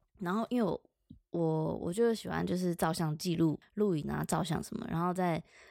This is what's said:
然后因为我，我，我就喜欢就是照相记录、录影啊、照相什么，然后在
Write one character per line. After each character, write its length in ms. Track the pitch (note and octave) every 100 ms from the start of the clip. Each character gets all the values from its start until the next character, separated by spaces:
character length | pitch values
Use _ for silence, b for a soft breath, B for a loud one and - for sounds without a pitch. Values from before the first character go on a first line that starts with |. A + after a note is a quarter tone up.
| _ -
然 120 | F3
后 140 | G#3 A#3
因 160 | B3
为 60 | G3
我， 100 | - _ _ - - _
我， 440 | E3+ D#3+ D#3+ D#3 -
我 160 | -
就 220 | G3 A#3
喜 160 | A3 F3+
欢 160 | E3 F3+
就 100 | F3+
是 180 | F3+
照 160 | E3+ E3+
相 240 | E3 D#3+ D3+
记 180 | F3+ E3
录、 240 | D#3+ D3 b
录 200 | - G#3
影 160 | D#3+ C#3
啊、 140 | D3+ D#3+
照 160 | D#3+
相 200 | E3 D#3+
什 120 | -
么， 120 | - -
然 120 | E3
后 100 | F3+
在 300 | F3+ F3+ E3+ B B B